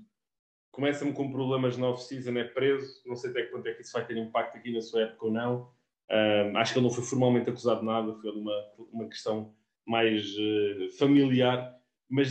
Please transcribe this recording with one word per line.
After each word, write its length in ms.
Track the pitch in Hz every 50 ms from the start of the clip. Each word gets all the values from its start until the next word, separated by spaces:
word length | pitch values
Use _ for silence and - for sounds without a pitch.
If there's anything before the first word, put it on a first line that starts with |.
| - _ _ _ _ _ _ _ _ _ _ _ _ _
Começa-me 420 | - 131 139 143 143 - 147 143 131
com 160 | - 139 127
problemas 480 | 127 135 135 127 135 131 127 123 120 123
na 100 | 127 127
off-season, 480 | 123 - - - 139 131 123 123 120
é 80 | 120 117
preso, 560 | 117 - 131 131 139 139 135 131 - - _ -
não 100 | 123 123
sei 140 | 123 - 120
até 140 | 123 127 113
que 80 | -
ponto 140 | 127 120 110
é 60 | 113
que 80 | 113 -
isso 120 | 120 -
vai 120 | - 120 113
ter 120 | - 117 113
impacto 400 | 113 110 - 117 117 - - 110
aqui 120 | - 120
na 120 | 117 113
sua 200 | 110 - - 113
época 220 | 110 110 - - 113
ou 80 | 113
não. 420 | 110 113 120 123 123 123 123 - _ _ _ _ _ _ _ -
Ahm, 480 | - 110 107 107 107 104 101 101 101
acho 160 | 107 113 -
que 60 | - 131
ele 80 | 123
não 80 | 120 -
foi 80 | 120
formalmente 480 | - - 131 127 127 123 123 120 113 123
acusado 300 | - - - 120 110 110
de 60 | 113
nada, 280 | 110 110 113 110 110 107 107
foi 100 | 107 107
uma, 240 | 104 107 107 107 104 104 104 - - - 113 -
uma 160 | 110 117 143 -
questão 440 | - - - 113 107 107 107 107 - _ _ _ _ _ -
mais, 400 | - 117 113 113 113 110 107 104 98 98 104
eh, 500 | 107 107 107 104 104 101 98 98 92 92 - -
familiar, 760 | 143 139 143 143 139 135 127 123 123 123 127 127 123 - - - _ _ _ _ _ -
mas 200 | 127 139 139 127